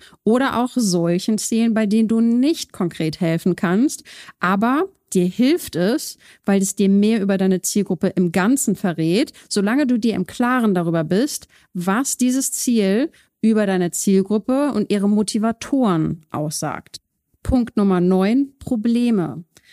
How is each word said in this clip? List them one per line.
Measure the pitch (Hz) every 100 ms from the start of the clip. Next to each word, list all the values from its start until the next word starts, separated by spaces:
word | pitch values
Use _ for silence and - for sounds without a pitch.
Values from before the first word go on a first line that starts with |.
| - _
oder | - 247 269 -
auch | 247 254
solchen | 208 175 170 180 - 214
Zielen, | - 226 233
bei | 220 214
denen | 220 220
du | 226
nicht | 233 240 277 330 -
konkret | - 175 - 156 156
helfen | 170 165 185 170
kannst, | 175 190 294 - - - - -
aber | 175 196 226 277 392 _ -
dir | 185 180
hilft | - 254 349 - 156
es, | 180 302 - - - - -
weil | 196
es | 190 -
dir | 196
mehr | 196 208 226
über | 190 190
deine | 190 185
Zielgruppe | - 214 190 175 185 -
im | 175
Ganzen | 185 196 277 - 180
verrät, | 190 160 160 190 320 - -
solange | 202 196 262 269
du | 247
dir | 226 190
im | 185
Klaren | - 240 254 220
darüber | 180 170 165
bist, | 156 190 294 - - _ _
was | 185 175 208 277 -
dieses | 254 262 -
Ziel | - - 233 190 208 320 - _ _
über | 220 214 202
deine | 185 175
Zielgruppe | - - 190 190 214 226 262 294
und | 214 -
ihre | 202 202
Motivatoren | 214 208 226 226 226 - 277 226 170 156 165 _
aussagt. | - 151 - 151 - - - _ _ _ _
Punkt | - 254 233 -
Nummer | 196 180
neun, | 180 185 196 254 277 -
Probleme. | - 240 233 233 240 214 156 165 - _ _